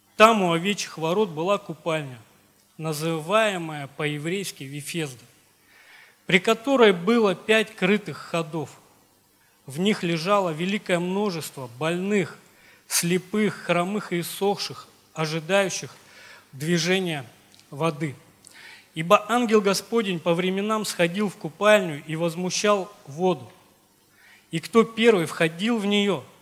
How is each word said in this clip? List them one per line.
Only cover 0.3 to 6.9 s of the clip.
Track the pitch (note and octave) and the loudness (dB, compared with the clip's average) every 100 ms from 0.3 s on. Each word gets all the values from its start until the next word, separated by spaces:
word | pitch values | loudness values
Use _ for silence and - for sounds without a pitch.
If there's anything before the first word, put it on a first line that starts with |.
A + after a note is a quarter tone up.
| A3 | 8
у | F3+ | 2
Овечьих | E3 F#3 G3+ - - | 0 0 -4 -6 -4
ворот | D#3+ F#3 G#3+ | -2 0 0
была | D3+ F3 G3+ | -2 -2 -2
купальня, | G3+ D#3 E3+ D#3+ C#3 A#2+ G#2+ _ _ _ _ - | -4 -8 -4 -4 -4 -12 -20 _ _ _ _ -10
называемая | D#3+ D3 D#3+ D#3+ D#3 G#3+ A3 F#3 D#3+ D3+ C3+ | -6 -4 -4 -4 0 2 2 0 -6 -8 -10
по-еврейски | - D3+ D3 D#3 G3 F#3 - | -6 -4 -4 -4 -6 -6 -12
"Вифезда", | C3+ C#3+ C#3+ E3+ D3 A#2+ - _ _ _ _ - - - - _ - | -12 -12 -8 -6 -6 -10 -20 _ _ _ _ -20 -20 -20 -20 _ 0
при | F3+ | 2
которой | G3+ A3+ C#4 C4+ A3 | 2 0 2 6 6